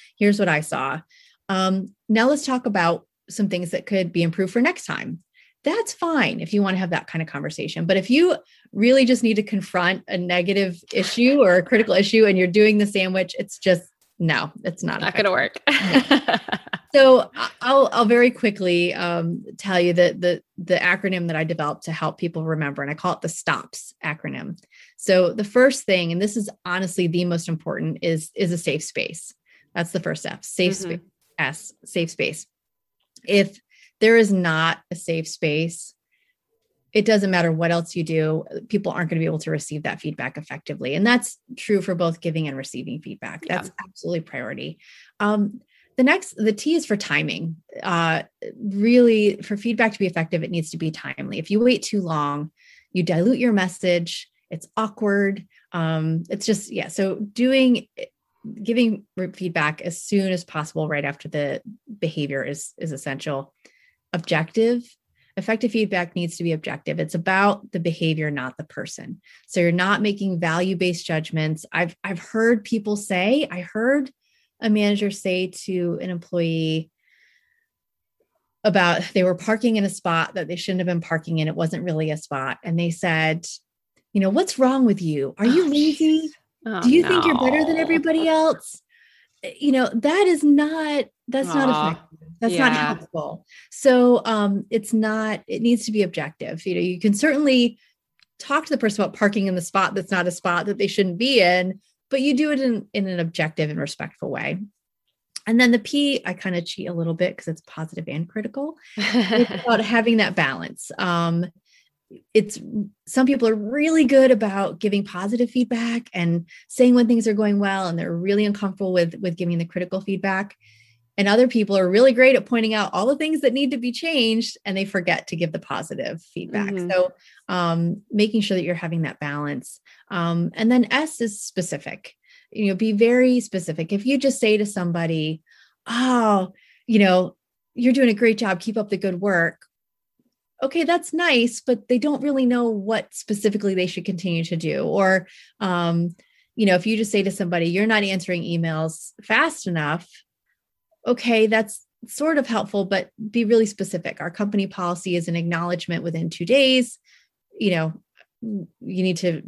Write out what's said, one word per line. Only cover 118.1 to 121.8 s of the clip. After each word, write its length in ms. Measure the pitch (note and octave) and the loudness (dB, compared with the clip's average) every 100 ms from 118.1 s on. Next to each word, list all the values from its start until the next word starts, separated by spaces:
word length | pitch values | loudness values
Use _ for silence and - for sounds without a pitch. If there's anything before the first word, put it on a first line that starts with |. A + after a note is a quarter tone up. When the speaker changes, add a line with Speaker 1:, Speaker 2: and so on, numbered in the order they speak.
Speaker 1:
really 300 | E3+ F#3 G3+ G#3 | -4 0 2 2
uncomfortable 460 | G3+ G3 F#3+ F#3+ | 0 -4 -4 0
with, 240 | F3+ E3+ - | 2 0 -2
with 160 | F#3 E3 | -6 -4
giving 200 | F3 E3+ | -2 -2
the 60 | E3+ | -4
critical 360 | F3+ F3+ F#3+ | -6 -6 -6
feedback. 560 | G3 G3 G3 F#3+ G3+ _ _ _ _ _ _ - | -4 -4 -2 -4 -6 _ _ _ _ _ _ 0
And 100 | G3+ | 4
other 180 | A3 B3 | 6 4
people 300 | A#3 G3 | 2 2
are 120 | G3 | 2